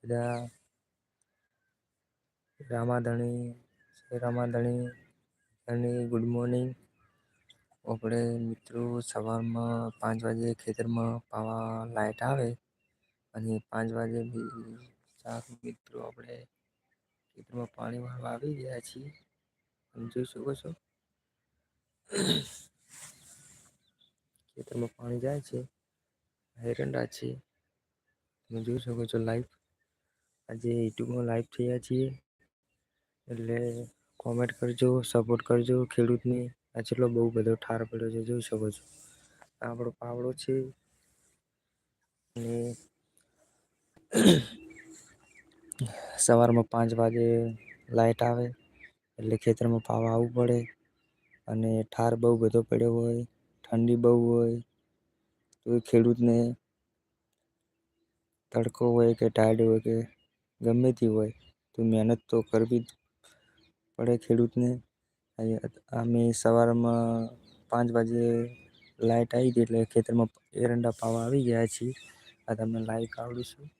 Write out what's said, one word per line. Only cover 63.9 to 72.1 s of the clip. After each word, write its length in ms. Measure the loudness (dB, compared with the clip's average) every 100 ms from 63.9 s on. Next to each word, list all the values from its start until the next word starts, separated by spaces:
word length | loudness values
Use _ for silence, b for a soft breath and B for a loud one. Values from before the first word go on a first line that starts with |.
| -4
પડે 160 | 0 0
ખેડૂતને. 520 | 2 2 4 2 0 -2 -8 _ _ _ _ -6
અહીં 220 | -4 -4 -6 -12 _
અમે 320 | -4 0 4 4
સવારમાં 720 | 4 4 6 6 4 2 2 0 -2 -4 -10 _ _ _
પાંચ 220 | 0 2
વાગે 340 | 2 2 2 2 2 -2 -10 -20 _ _ _
લાઇટ 320 | 2 4 2
આવી 220 | 2 4
ગઈ 100 | 4
એટલે 160 | 4 2
ખેતરમાં 460 | 2 2 2 2 2 _ _
એરંડા 460 | -2 0 2 0 -2
પાવા 240 | -2 0
આવી 220 | 0 2 2
ગયા 260 | 2 0
છીએ. 200 | -2 -8 -8 B